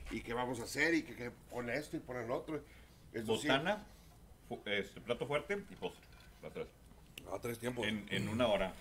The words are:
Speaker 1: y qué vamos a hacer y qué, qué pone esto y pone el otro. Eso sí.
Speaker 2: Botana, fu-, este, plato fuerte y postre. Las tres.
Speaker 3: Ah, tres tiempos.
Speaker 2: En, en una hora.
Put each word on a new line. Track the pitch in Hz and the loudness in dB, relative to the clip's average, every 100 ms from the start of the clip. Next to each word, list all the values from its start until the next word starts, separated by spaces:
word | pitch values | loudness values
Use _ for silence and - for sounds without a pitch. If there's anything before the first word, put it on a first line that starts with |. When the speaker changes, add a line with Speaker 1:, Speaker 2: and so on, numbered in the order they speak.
| - | -4
Speaker 1:
y | 107 | -4
qué | - | -2
vamos | 117 123 117 | 0 0 -2
a | |
hacer | 107 139 160 | -2 4 6
y | 165 | 4
qué, | - 110 | 2 -6
qué | 120 - - | -8 -8 -8
pone | 123 120 131 | -4 -2 -2
esto | 160 156 | -2 -6
y | |
pone | - 123 117 | -4 -4 0
el | |
otro. | 151 160 151 - - - - - | 0 0 -6 -6 -16 -20 -20 -6
Eso | 117 110 107 | -2 2 4
sí. | 151 | 6
Speaker 2:
Botana, | 139 180 208 - - - - - - - | 6 4 0 -2 -18 -20 -20 -20 -16 -10
fu-, | 120 107 | -6 0
este, | 104 95 - | 0 0 -4
plato | 110 117 139 | -2 0 2
fuerte | 147 - 202 202 | 0 2 -2 -4
y | - | -6
postre. | 90 - - - - - | -6 -6 -18 -20 -20 -14
Las | 78 | -10
tres. | 82 - - - - - - 87 | -6 -8 -10 -20 -20 -18 -14 -8
Speaker 3:
Ah, | 95 | -4
tres | 120 113 | -4 -4
tiempos. | 120 123 107 | -2 0 0
Speaker 2:
En, | 107 101 | 0 0
en | 98 101 | 0 2
una | 113 120 | 4 6
hora. | 98 92 - | 6 4 -2